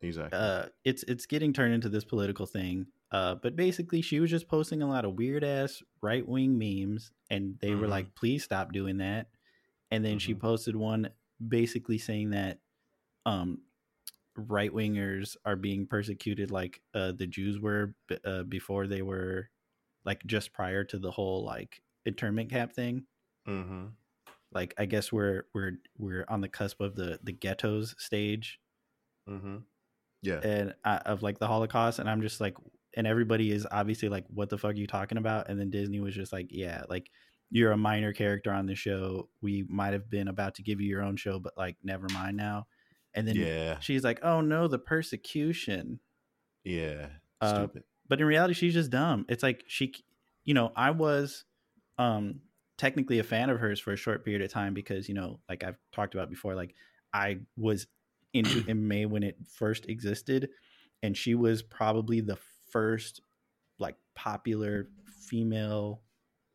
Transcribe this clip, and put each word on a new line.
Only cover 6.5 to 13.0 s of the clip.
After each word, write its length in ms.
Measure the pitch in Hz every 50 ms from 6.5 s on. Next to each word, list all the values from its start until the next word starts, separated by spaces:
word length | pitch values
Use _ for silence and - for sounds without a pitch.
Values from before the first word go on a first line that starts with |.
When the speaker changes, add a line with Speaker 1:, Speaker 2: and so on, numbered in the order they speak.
| 131 117
Speaker 2:
memes, 540 | 110 104 98 95 98 101 107 113 113 - _ _ _ -
and 280 | 101 98 98 98 98 -
they 140 | 104 104 104
were 120 | 101 110 104
Speaker 1:
Mm-hmm. 0 |
Speaker 2:
like, 260 | 98 95 95 - -
"Please 300 | - 117 117 135 147 -
stop 280 | - 101 95 95 -
doing 260 | - 98 98 95 95 98
that." 320 | 92 95 104 113 113 - _ _ _ _ _ _ _ _ _ _ _ -
And 140 | 110 110 107
then 140 | 107 107 104
she 160 | - 117 110
Speaker 1:
Mm-hmm. 20 |
Speaker 2:
posted 400 | 101 113 113 113 110 - 113 107
one 340 | 107 110 110 110 110 110 113 - _ _ _ _ - 117
basically 520 | 113 120 117 117 117 - 117 - - 113 110
saying 320 | - - 107 107 107 104
that, 300 | 101 98 98 95 - - _ _ _ _ _ _ _ _